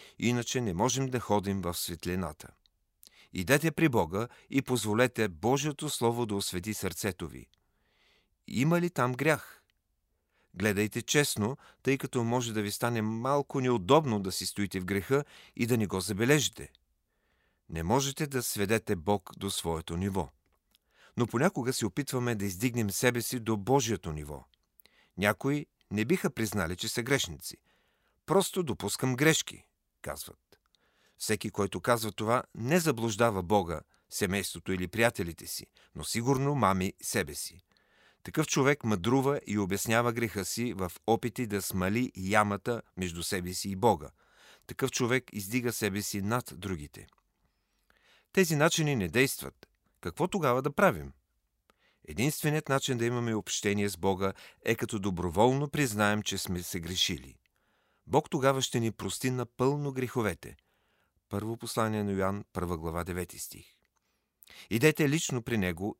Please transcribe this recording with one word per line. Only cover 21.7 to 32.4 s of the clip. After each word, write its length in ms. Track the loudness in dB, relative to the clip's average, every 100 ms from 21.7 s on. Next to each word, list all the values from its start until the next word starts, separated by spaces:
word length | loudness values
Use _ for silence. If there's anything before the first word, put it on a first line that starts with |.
се 140 | -2 -2
опитваме 480 | -4 -4 -2 -2
да 100 | -2
издигнем 460 | -4 -2 -2 0 -2
себе 320 | 2 2 2
си 160 | -2 -4
до 180 | -2 -2
Божието 560 | 2 2 2 -2 -4
ниво. 320 | -8 -8 -12 -16 _ _ _ _ _ _ -2
Някои 500 | 0 2 0 -2 -4 _ -6
не 140 | -2
биха 260 | 2 2 0
признали, 460 | -2 -2 0 -2 -2
че 120 | -4
са 140 | -4
грешници. 540 | 0 0 0 -8 -12 -16 _ _ _ _ _ _ 0
„Просто 360 | 2 2 0
допускам 540 | -2 -2 -4 -2 0 2
грешки“, 480 | 4 4 0 -10 _ _ _ _
казват. 360 | -10 -10 -10 -18 _ _ _ _ _ _ _ -8
Всеки, 280 | -2 -2 -2
който 300 | -2 -2 -2
казва 320 | 0 0 0
това, 300 | -4 0 0